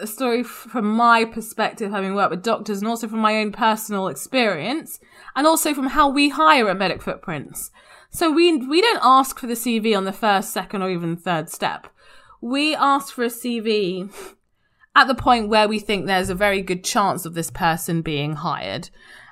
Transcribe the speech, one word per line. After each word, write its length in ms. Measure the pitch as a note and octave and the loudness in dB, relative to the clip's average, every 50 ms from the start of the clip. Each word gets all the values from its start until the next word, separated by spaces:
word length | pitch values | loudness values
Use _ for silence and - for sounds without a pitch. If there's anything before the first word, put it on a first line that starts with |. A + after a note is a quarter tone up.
a 60 | G3 | -10
story 340 | A3 - - C4 A#3+ A#3 A#3+ | -12 -6 -4 0 0 0 0
f-, 60 | A#3 | -2
from 420 | A#3 - - - A#3 - B3+ G#3 G#3 | -4 -10 -16 -16 -8 -4 -2 0 0
my 360 | A3 A#3 A#3+ A#3 A#3 A3+ A3+ | 2 4 6 6 6 4 4
perspective, 680 | A3+ - A#3 A3 - - - G#3+ - - - A3 G3 | 0 -4 -10 -12 -10 -4 -2 -2 -2 -2 -6 -8 -6
having 240 | G#3+ G3+ F#3+ F#3+ G3 | -4 -4 -4 -2 0
worked 160 | G3+ F#3+ E3 | 0 0 0
with 120 | E3 F3+ F#3 | 0 -2 -2
doctors, 360 | A3+ A3 - G#3+ G#3+ G#3 G3 | -2 -2 -2 -2 -6 -6 -4
and 80 | G#3 | -2
also 200 | A3+ A#3 A3+ A#3+ | -4 -4 -4 -6
from 120 | G#3+ A3+ A3 | -6 -2 0
my 180 | A3 G#3+ G#3+ | 0 2 2
own 140 | A3 G#3+ G#3+ | 2 -2 -2
personal 560 | G#3 - A#3+ A3 A3 A3 - - G#3 G3 F#3+ | -2 0 0 0 0 0 -4 -4 -4 -4 -2
experience, 920 | F3+ C3+ - - - - C4 A#3 G#3 F3+ D3+ D3 - - D#4+ - - - - _ _ _ - - - - | -4 -6 -8 -10 -2 0 0 2 2 0 -2 -4 -4 -6 -6 -8 -10 -16 -18 _ _ _ -20 -20 -8 -4
and 100 | B3+ D4 | 2 4
also 300 | D#4+ E4 - - D#4 D4 | 4 4 4 2 -2 -2
from 120 | C#4+ C4 | -2 -2
how 220 | C4 B3 D4+ D4 C#4 | 0 2 4 4 4
we 200 | B3+ C#4+ C#4+ C#4+ | 4 4 2 2
hire 380 | C4+ C#4 D#4+ D#4+ D#4 C4+ A3 G3+ | 2 4 6 6 6 6 4 2
at 80 | F3 | 0
Medic 260 | F#3+ G3 F3 D#3 - - | 0 -2 -2 -2 -4 -6
Footprints. 680 | G3 - - - - D#3+ C#3+ A#2 - - - - - _ - _ _ - - - _ | -8 -8 -8 -8 -8 -8 -8 -8 -10 -14 -14 -14 -14 _ -20 _ _ -20 -20 -20 _
So 220 | - - F4+ D#4+ | -6 -2 0 2
we, 260 | C#4+ E4 E4+ F4 D#4+ | 4 4 4 4 4
we 240 | B3+ B3+ C4 D4+ F4 | 2 0 0 2 2
don't 180 | G#4+ A#4 A4+ - - | 4 4 2 4 4
ask 340 | B3+ C4 C4 C4 - - | 6 6 6 4 2 -4
for 80 | - - | -10 -6
the 100 | A3+ A#3 | -6 -6
C 220 | A3 - B3 A#3 | -4 -2 0 0
V 160 | A3+ G#3 A3+ G#3+ | 0 2 2 2
on 120 | F#3+ F#3+ | 2 0
the 60 | F#3+ | -2
first, 400 | G3 - - G#3+ G3 F#3+ F#3 - | -4 -2 0 2 2 2 0 -2
second, 300 | - G#3 F3+ F3+ - G3 | -6 -8 -8 -6 -4 -4
or 80 | F#3 F#3 | -2 -2
even 260 | F#3 E3+ E3+ E3 E3+ | -2 -2 -2 -4 -4
third 340 | F3 - F#3 F3 D#3 D#3+ E3+ | -4 -4 -2 -2 -2 -4 -6
step. 380 | - - G3+ C#3 D2+ - - - _ _ _ - - - - - - _ | -8 -4 -4 -4 -4 -6 -12 -18 _ _ _ -20 -20 -20 -20 -20 -18 _
We 340 | A3+ A#3+ C4 C#4 D4 D#4 D4 | -6 -2 0 0 0 0 2
ask 380 | - C4+ C#4 C#4 C#4+ C#4+ - - | 2 2 2 2 2 -2 -6 -4
for 100 | - A#3 | -4 -4
a 60 | B3 | -4
C 300 | A#3+ - - B3 A#3 A#3 | -4 -6 -6 -4 -4 -2
V 500 | G#3+ A3+ G#3+ G#3+ G3+ F3 F#3 F3+ F#3+ G3 - - - - - _ _ _ _ _ _ _ _ _ _ _ _ | 0 0 0 0 0 0 -2 -4 -8 -10 -12 -16 -18 -18 -20 _ _ _ _ _ _ _ _ _ _ _ _
at 120 | C#4+ C4 | 4 4
the 80 | C4 C4 | 4 2
point 340 | - - C4+ B3 A#3 G#3+ G#3 | 0 4 4 4 4 4 2
where 180 | A3 G#3+ G#3+ | 4 4 4
we 100 | G#3 A3 | 4 2
think 280 | G#3 G#3 - G#3+ F#3+ F#3+ | -2 -2 -2 -2 -2 0
there's 220 | F#3+ F#3+ F#3 F#3 F#3+ | 0 0 0 0 0
a 60 | F#3 | -2
very 280 | F3+ G#3 G3+ G3 G3+ F#3 | 0 2 2 2 0 -2
good 200 | F#3+ F3+ F3+ - | -2 -4 -4 -4
chance 420 | - - A#3 G3+ F#3+ C3+ F3 - | -2 0 2 2 2 0 -2 -8
of 100 | E3 E3+ | -8 -6
this 160 | E3 E3 - | -6 -6 -6
person 500 | - - F#3 E3 D#3+ D#3+ - - E3+ E3 | -4 0 0 0 2 0 -2 -2 -2 -2
being 320 | D#3+ D#3+ D3+ C#3 C#3+ D3+ D#3 | -2 -2 -2 -2 -2 -4 -4
hired, 520 | D3 - E3 D3 - - F#2+ G2 C3+ E3+ - - - - - - - - - | -4 -4 -6 -4 -4 -6 -6 -8 -8 -10 -12 -18 -20 -20 -20 -20 -20 -20 -20